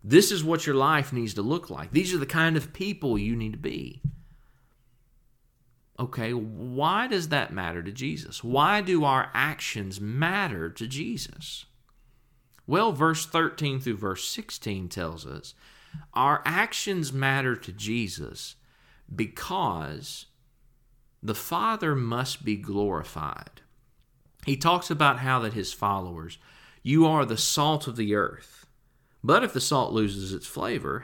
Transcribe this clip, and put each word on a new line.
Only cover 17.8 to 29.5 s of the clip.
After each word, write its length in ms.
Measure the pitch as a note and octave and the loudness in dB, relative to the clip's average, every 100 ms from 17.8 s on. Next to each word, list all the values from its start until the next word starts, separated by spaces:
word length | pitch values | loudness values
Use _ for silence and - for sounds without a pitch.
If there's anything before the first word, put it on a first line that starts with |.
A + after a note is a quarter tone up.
| G#2 A#2 G#2 - B1+ - - - _ _ _ _ - | -4 -2 -2 -6 -10 -10 -14 -16 _ _ _ _ -14
because 1120 | G2 A2 - - F#3+ D3+ E2+ D2 D2 - - - _ _ _ _ _ _ _ _ _ | -6 -6 -6 -6 0 0 0 -4 -8 -10 -14 -16 _ _ _ _ _ _ _ _ _
the 140 | G#2 | -6
Father 640 | G#2+ - E3+ A3 A3 E3 C#3 | -6 -4 0 0 0 0 0
must 480 | A#2 A#2+ C3 - | 0 -2 -2 -4
be 100 | C3+ | -4
glorified. 1080 | G#2 G#2 G2+ G2+ E2+ D2+ D#2+ D2 G1+ G1+ - _ _ _ _ _ _ _ _ - | -4 -2 0 0 0 -4 -6 -6 -8 -12 -20 _ _ _ _ _ _ _ _ -2
He 100 | C3+ | 0
talks 320 | E3 F3 - | 2 2 0
about 300 | D3 D3+ B2 | 4 4 4
how 220 | C3 C3 | 2 2
that 120 | A2 | 2
his 200 | G#2+ F#2 | -2 -6
followers, 640 | - G2+ G2 F2+ E2+ E2 - - - - - | -2 0 0 -2 -8 -10 -14 -20 -20 -20 -10
"You 200 | - D3+ D#3+ | 2 6 8
are 200 | D#3 C3 | 6 2
the 100 | A2 | 2
salt 520 | - - D3 D3+ C#3+ | 0 2 2 2 -2
of 80 | A#2 | -2
the 180 | G#2 | 2
earth. 520 | G#2 E2+ - - - - _ _ _ _ _ | 2 2 -2 -18 -20 -20 _ _ _ _ _
But 180 | - F3+ | 4 6
if 100 | B3 | 6